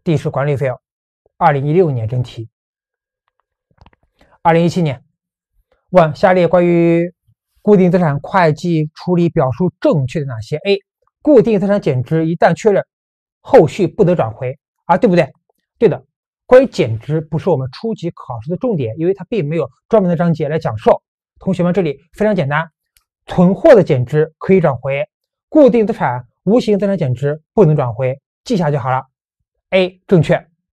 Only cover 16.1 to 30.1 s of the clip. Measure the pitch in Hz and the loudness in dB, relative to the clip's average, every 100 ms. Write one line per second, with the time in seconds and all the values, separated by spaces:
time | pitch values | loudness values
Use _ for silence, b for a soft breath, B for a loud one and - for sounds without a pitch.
16.1 | _ _ _ - 254 269 - 131 110 - | _ _ _ 4 4 4 0 -4 -4 -6
17.1 | 156 156 160 196 147 131 - 226 220 170 | -6 -4 -6 -2 -2 -4 -10 -10 -8 -10
18.1 | - - 120 120 180 254 180 113 160 170 | -12 -14 -14 -10 -6 -4 -4 -4 -4 -4
19.1 | 196 175 226 147 165 139 _ _ 220 180 | -4 -6 -6 -4 -4 -6 _ _ 0 0
20.1 | 165 170 165 147 156 143 110 - - - | 0 0 -2 -4 -4 -6 -2 0 -2 -4
21.1 | _ _ _ - 180 175 180 165 135 _ | _ _ _ -6 -2 -2 -2 -4 -6 _
22.1 | - 208 196 135 147 165 _ _ _ _ | -4 -2 -2 -2 -4 -6 _ _ _ _
23.1 | _ - - 180 196 330 233 165 135 123 | _ -6 2 2 4 6 6 4 -2 -2
24.1 | 151 156 - - 190 160 127 135 139 151 | -2 -2 -4 0 2 2 -2 -6 -6 -8
25.1 | _ _ _ _ 311 262 226 208 - 156 | _ _ _ _ 4 4 4 0 -2 -4
26.1 | 123 - _ 180 233 226 196 202 196 135 | -4 -10 _ 0 0 0 -2 -2 -2 -4
27.1 | 123 143 151 _ - 165 147 127 110 131 | -4 -4 -6 _ 2 2 2 -2 -4 -6
28.1 | 131 _ _ - 214 156 143 127 131 131 | -6 _ _ -6 -2 -2 -2 -4 -6 -6
29.1 | _ _ _ _ _ _ 190 185 - - | _ _ _ _ _ _ -2 -2 -6 0